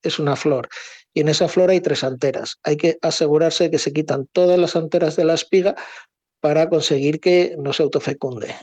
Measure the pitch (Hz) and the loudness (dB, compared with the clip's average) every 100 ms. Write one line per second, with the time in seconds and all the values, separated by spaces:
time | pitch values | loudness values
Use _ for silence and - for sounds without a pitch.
0 | 165 - 147 139 151 135 - - - - | -6 -2 -2 -2 0 -2 -4 -14 -20 -20
1 | _ - 151 147 170 180 180 190 175 143 | _ -2 0 2 0 0 2 0 0 -2
2 | 135 127 143 - - - - 151 165 160 | -4 -2 -4 -4 -8 -8 -4 0 0 0
3 | 165 - 156 151 165 - 170 156 - 143 | -2 0 2 4 2 2 0 0 -2 -4
4 | 151 139 135 - 180 180 175 170 160 175 | -2 -4 -2 2 4 4 2 0 0 0
5 | 160 151 156 160 - 190 185 196 - - | 0 2 0 0 2 2 2 -2 -12 -18
6 | - _ _ _ 151 151 160 165 - 143 | -20 _ _ _ 0 2 2 2 2 0
7 | 143 156 180 180 175 - 139 - 147 147 | 0 0 4 4 2 -2 -6 0 0 0
8 | - 139 135 120 107 - | -4 -6 -8 -8 -10 -12